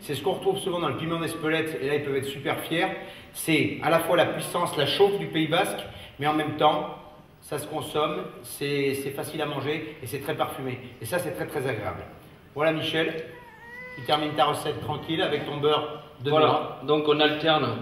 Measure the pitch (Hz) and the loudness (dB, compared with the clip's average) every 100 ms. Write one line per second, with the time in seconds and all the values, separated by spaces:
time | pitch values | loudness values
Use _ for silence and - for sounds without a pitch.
0 | - 139 190 - 190 - 190 175 156 120 | -6 -2 0 0 0 0 0 0 0 -2
1 | 160 165 160 165 156 160 160 - 135 147 | -2 -2 -2 -2 0 0 0 -2 0 0
2 | 143 135 - 143 147 127 - 165 185 - | 0 -2 -2 -4 -4 -4 -2 0 0 -2
3 | - - - - - 151 120 - 147 160 | -10 -14 -16 -6 0 2 2 0 2 4
4 | - 170 147 - - 208 - - 139 - | 4 4 4 0 -4 -2 0 0 0 6
5 | 202 196 156 160 156 170 - - - - | 4 4 -2 0 2 2 2 -2 -10 -14
6 | - - 147 156 147 - 151 127 - - | -16 -4 0 0 0 4 4 4 0 -8
7 | - - - - - 147 - 151 127 156 | -16 -20 -20 -20 -8 -8 -6 -6 -2 0
8 | 156 - 185 - - - 143 143 139 131 | 0 0 -6 -10 -14 -6 -2 2 2 0
9 | 147 156 147 160 151 139 131 156 - - | -4 -6 -6 -4 -4 -2 -2 -4 -6 -10
10 | 127 139 - 151 151 - 131 120 - - | -8 -6 -4 -2 -2 -4 -6 -6 -10 -12
11 | 113 175 175 - 160 151 131 107 98 - | -4 -2 -2 -4 -4 -2 -2 -2 -4 -8
12 | - - - - - 139 160 156 - 160 | -12 -16 -20 -20 -12 0 0 2 0 0
13 | 165 160 - - - - - - - - | 0 -2 -8 -14 -18 -20 -18 -16 -14 -10
14 | 127 151 151 151 147 147 151 151 - 147 | 0 0 2 4 4 2 -2 -4 -4 -6
15 | - 165 170 147 - 127 147 147 - - | -2 0 0 0 -2 0 4 4 2 -8
16 | - - 131 156 151 147 - - 135 151 | -14 -8 2 6 6 6 0 -4 2 4
17 | 151 147 147 151 160 156 120 113 | 4 6 4 4 4 4 2 -2